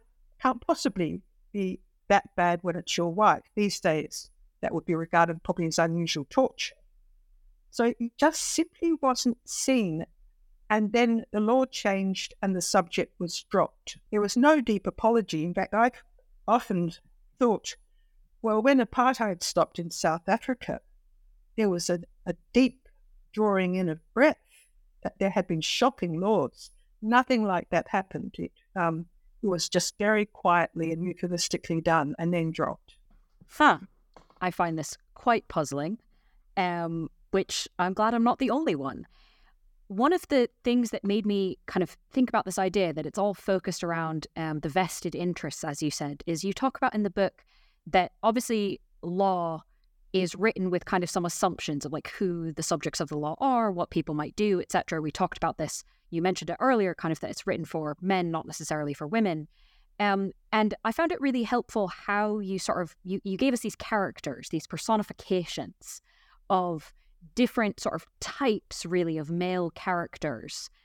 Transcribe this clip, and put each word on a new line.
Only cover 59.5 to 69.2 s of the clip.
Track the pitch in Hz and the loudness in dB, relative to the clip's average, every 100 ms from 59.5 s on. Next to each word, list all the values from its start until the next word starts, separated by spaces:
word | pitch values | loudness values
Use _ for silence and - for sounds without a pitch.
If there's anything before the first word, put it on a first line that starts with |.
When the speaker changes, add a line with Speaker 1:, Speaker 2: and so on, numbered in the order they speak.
| _ _ _ _ - | _ _ _ _ -4
Speaker 2:
Um, | 208 196 196 - - | 0 0 -2 -6 -2
and | 220 214 - 220 | 2 2 0 -4
I | |
found | 226 330 | 0 -2
it | - | 0
really | 277 254 | -2 0
helpful | 226 247 - 226 185 | 0 -2 -2 -2 -2
how | - - 202 214 214 | -4 -4 0 0 -2
you | 190 190 | -2 -4
sort | - - | -2 -2
of, | 170 _ | -4 _
you, | 180 190 | -6 -6
you | 196 190 | -4 0
gave | 269 | 2
us | 247 | 2
these | 214 - | -2 -8
characters, | - 220 180 - - 123 - | -4 -2 -2 -4 -8 -10 -6
these | 160 - | -6 -6
personifications | 165 - 220 202 - - 185 170 - 151 - - - _ _ _ _ - | -6 0 0 0 -6 -2 -2 -2 -8 -10 -12 -18 -18 _ _ _ _ -2
of | 190 180 160 - - _ _ 165 - | 0 0 -4 -8 -20 _ _ -8 0
different | 240 - 214 - | 0 2 -2 -2
sort | - 165 | -6 -6
of | - - | -10 -12
types, | - - 269 208 - - 170 | -10 -2 0 0 -4 -12 -2
really, | 180 170 | 0 0
of | 156 | -2